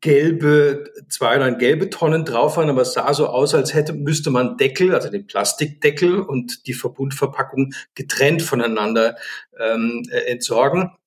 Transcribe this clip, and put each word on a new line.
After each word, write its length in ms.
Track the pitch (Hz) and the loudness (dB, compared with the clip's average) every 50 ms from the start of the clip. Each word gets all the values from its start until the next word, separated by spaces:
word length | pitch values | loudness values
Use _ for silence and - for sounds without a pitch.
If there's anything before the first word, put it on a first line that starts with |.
gelbe, 840 | - 160 147 139 151 165 160 147 147 147 147 151 147 147 139 143 - - - - - _ | 4 6 4 6 6 4 0 2 4 4 6 6 6 4 2 -2 -8 -14 -18 -20 -14 _
zwei 280 | - - - 117 117 | -8 -2 0 2 2
oder 160 | 139 135 127 120 | 4 2 2 0
gelbe 380 | 113 120 123 151 151 185 190 | 2 2 2 4 2 0 -4
Tonnen 340 | - - 170 156 156 165 156 | -4 -2 0 0 2 0 -2
drauf 320 | - 120 117 131 151 147 | -2 0 0 0 0 2
waren, 140 | 170 160 151 | 0 0 0
aber 120 | 139 127 127 | 2 2 0
es 100 | 123 - | 0 0
sah 180 | 123 113 127 147 | -2 0 0 0
so 120 | 151 151 | 0 0
aus, 280 | - - 127 139 147 - | 0 2 0 0 2 2
als 200 | 156 131 - - | 2 0 2 0
hätte, 180 | 156 147 - 165 | 0 0 0 -4
müsste 360 | 147 143 143 156 147 - 156 | -6 -2 -2 -2 -2 0 0
man 260 | 135 123 127 123 123 | 0 0 0 0 0
Deckel, 380 | - 135 139 135 - 185 185 180 | 0 0 0 2 2 2 2 2
also 160 | 135 - - | 2 -2 -2
den 160 | 101 101 101 | -8 -8 -10
Plastikdeckel 960 | _ - 98 101 - - - 156 143 - _ - 147 143 147 185 175 180 208 | _ -4 -2 -2 -2 -2 -4 -4 -6 -6 _ 0 0 2 2 2 2 2 0
und 460 | - - 147 131 120 120 - - _ | -2 -2 -4 -6 -6 -6 -12 -14 _
die 80 | - 123 | -10 -10
Verbundverpackung 1000 | - - 123 - - 135 139 135 - - 135 139 - 135 - - 127 135 135 135 - - _ _ | -6 -6 -8 -6 -4 -6 -6 -4 -4 -4 -4 -2 -4 -6 -4 -2 -2 -2 -2 -4 -14 -18 _ _
getrennt 480 | - - - - - 135 143 160 165 165 | -14 -10 -8 -2 0 2 2 2 0 -2
voneinander, 760 | - - 123 117 117 113 110 107 107 113 113 113 113 113 - - - - - - _ _ - | -2 -2 -2 -2 -2 -2 -2 -2 0 2 2 2 0 0 -4 -14 -16 -16 -16 -18 _ _ -6
ähm, 440 | 117 110 113 117 113 117 120 117 120 - | -4 -2 -2 0 -2 -4 -4 -6 -10 -6
äh, 80 | - 127 - - | -6 -4 -4 -4
entsorgen. 600 | 123 120 - - 120 113 127 139 160 180 185 180 - _ _ | -6 -6 -4 -2 0 2 2 2 2 0 -2 -4 -8 _ _